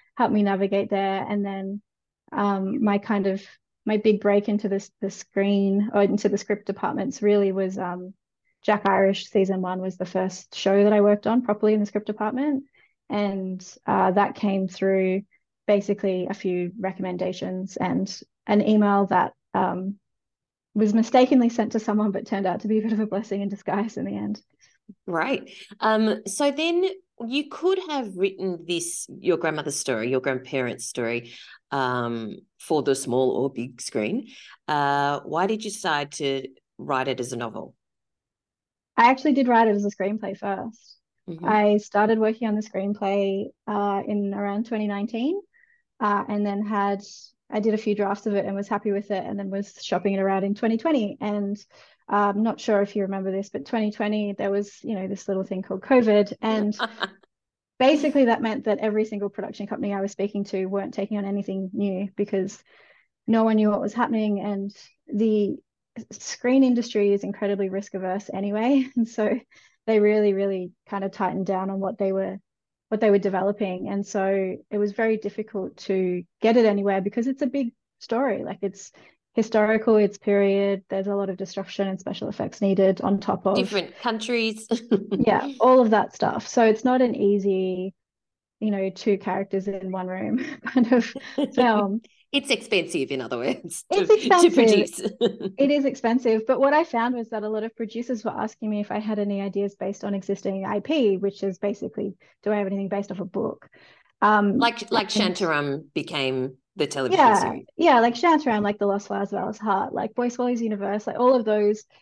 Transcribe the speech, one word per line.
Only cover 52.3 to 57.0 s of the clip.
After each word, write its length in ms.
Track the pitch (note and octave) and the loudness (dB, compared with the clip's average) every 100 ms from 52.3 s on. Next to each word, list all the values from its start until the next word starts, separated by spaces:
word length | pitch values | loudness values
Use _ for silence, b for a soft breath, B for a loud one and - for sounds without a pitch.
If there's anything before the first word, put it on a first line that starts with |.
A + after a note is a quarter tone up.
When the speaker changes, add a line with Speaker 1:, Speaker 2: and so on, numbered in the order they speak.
Speaker 1:
I'm 80 | G3+ | 2
not 180 | A3+ - | 0 -2
sure 220 | - G#3 | 2 2
if 140 | G3+ G#3 | 2 -2
you 80 | |
remember 280 | F#3+ G3 F#3+ | -4 -4 -4
this, 180 | F#3+ G3 | -4 -6
but 180 | - C#4 | -10 -6
twenty 240 | A#3 G#3+ | -2 -2
twenty, 420 | G#3 G#3 G#3+ G#3 | -2 -2 -2 -2
there 160 | G3 G3 | -4 -2
was, 340 | G3+ G3+ - | -2 -4 -10
you 120 | - G#3 | -8 -6
know, 120 | F#3 | -6
this 200 | G3 - | -8 -4
little 160 | F#3+ | -4
thing 180 | F#3+ F#3 | -4 -6
called 200 | F#3+ F#3+ | -6 -10
covid. 500 | - C4 A3 G#3 G3+ - | 2 4 6 4 4 -2
And 340 | A3 G#3+ G#3 G#3+ | -2 0 -2 -2
Speaker 2:
<laughs> 1040 | A3+ - | -6 -6